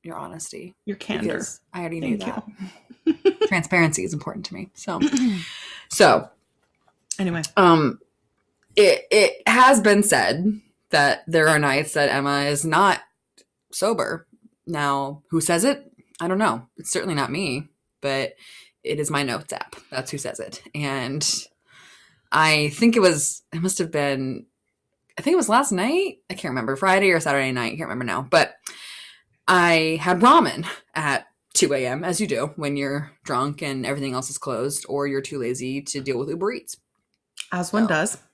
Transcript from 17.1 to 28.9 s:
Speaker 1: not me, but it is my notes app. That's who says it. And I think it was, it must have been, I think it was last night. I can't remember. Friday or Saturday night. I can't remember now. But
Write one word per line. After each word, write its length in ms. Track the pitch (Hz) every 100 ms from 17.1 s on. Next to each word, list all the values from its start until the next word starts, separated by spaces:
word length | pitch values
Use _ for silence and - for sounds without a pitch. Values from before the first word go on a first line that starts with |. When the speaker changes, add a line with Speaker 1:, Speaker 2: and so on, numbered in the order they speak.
| 147
Speaker 1:
not 160 | 135
me, 360 | 151 180 127 156 _ _ _
but 340 | 139 135 131 - - - - _
it 160 | - 147
is 100 | 147
my 140 | 147
notes 280 | 139 113 -
app. 220 | - - - _
That's 220 | 131 131
who 60 | 143
says 200 | - -
it. 240 | - - - 147
And 520 | 147 135 123 143 143 - - _ _ _ - - _ _ _
I 380 | 156 156 151 147
think 200 | - 233
it 60 | 226
was, 420 | 185 151 - - _
it 80 | 165
must 160 | 185 -
have 120 | 165
been, 560 | 156 143 135 131 127 - _ _ _ _ _ _ -
I 40 |
think 120 | 277
it 40 | 359
was 100 | 233
last 240 | 226 285
night. 460 | 185 220 339 392 - _
I 40 |
can't 180 | - 160
remember. 240 | 131 113 135
Friday 340 | 190 185 196
or 80 | 165
Saturday 320 | 151 139 131
night. 220 | 127 113
I 40 | 156
can't 120 | 160
remember 160 | 110
now. 180 | 123 101
But 320 | 135 165 - - - - -